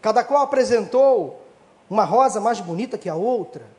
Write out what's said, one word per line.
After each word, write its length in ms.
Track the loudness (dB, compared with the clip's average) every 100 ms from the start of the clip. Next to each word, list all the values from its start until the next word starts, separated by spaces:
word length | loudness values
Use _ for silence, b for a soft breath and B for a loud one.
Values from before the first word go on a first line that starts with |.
Cada 200 | 2 0
qual 200 | 2 0
apresentou 1000 | 2 0 2 0 0 2 4 2 -2 -12 -20 _ _ _ _
uma 140 | -2
rosa 380 | 2 2 2 0
mais 180 | -4 -4
bonita 380 | -6 -6 -6 -8
que 100 | -8
a 80 | -4
outra. 500 | -2 -2 -6 -14 -20